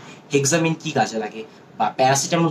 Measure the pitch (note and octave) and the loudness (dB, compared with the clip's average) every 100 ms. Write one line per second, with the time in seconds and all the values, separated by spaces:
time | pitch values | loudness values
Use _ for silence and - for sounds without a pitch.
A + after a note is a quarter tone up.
0 | - - - C#3+ C3+ E3 E3 D#3+ D#3+ C3+ | -10 -20 -2 0 2 2 0 -2 -2 -2
1 | A2 A2 G#2+ A2 A2 - - - G#2+ - | 0 -2 -8 -10 -16 -20 -14 -4 -2 2
2 | - C3+ - E3+ E3 | 2 2 0 0 0